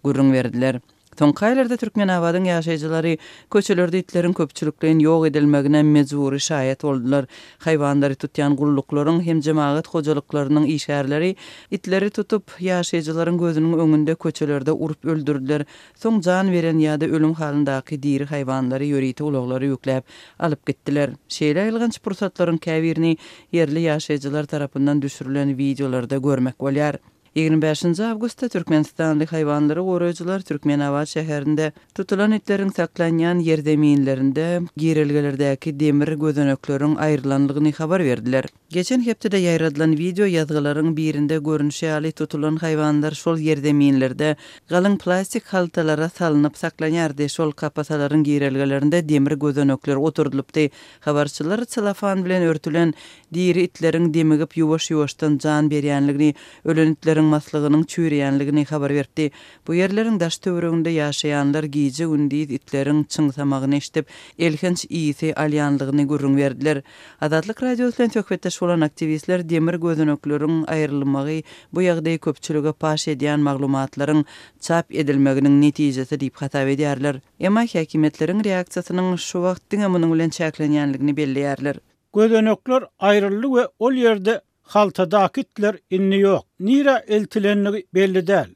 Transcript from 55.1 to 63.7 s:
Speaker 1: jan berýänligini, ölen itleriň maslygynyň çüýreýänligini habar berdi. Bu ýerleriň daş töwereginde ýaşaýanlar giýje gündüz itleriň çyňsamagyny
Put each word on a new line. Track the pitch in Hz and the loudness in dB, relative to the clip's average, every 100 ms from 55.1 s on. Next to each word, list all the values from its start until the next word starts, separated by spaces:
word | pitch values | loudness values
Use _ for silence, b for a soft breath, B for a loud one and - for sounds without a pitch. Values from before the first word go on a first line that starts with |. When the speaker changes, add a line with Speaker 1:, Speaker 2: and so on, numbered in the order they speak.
| - 156 143 | -2 0 0
Speaker 1:
jan | 151 151 151 | 2 2 2
berýänligini, | 147 143 143 143 143 151 143 B B - | 0 0 0 0 2 0 0 B B -2
ölen | 156 160 | 2 2
itleriň | 156 160 156 156 | 2 0 4 4
maslygynyň | 151 - 151 147 151 160 | 2 -2 -2 2 2 2
çüýreýänligini | - 160 147 139 139 143 151 143 | -2 0 0 0 0 0 0 0
habar | 151 139 | -2 -2
berdi. | 143 135 - 151 B B B - | -2 -2 -2 -4 B B B -4
Bu | 170 | 0
ýerleriň | 190 202 226 214 | 0 0 -2 0
daş | 165 - | -2 -4
töwereginde | 196 175 170 165 165 | -4 -2 0 0 0
ýaşaýanlar | 160 147 143 151 147 143 147 151 | 0 -2 -2 -2 0 0 0 -2
giýje | 143 139 135 165 | -2 -2 -2 -2
gündüz | 151 143 147 151 | 0 0 -2 -4
itleriň | 131 - 139 139 151 | -8 -4 -4 0 0
çyňsamagyny | 147 - 147 135 143 135 135 | 0 -2 -2 0 -2 -2 0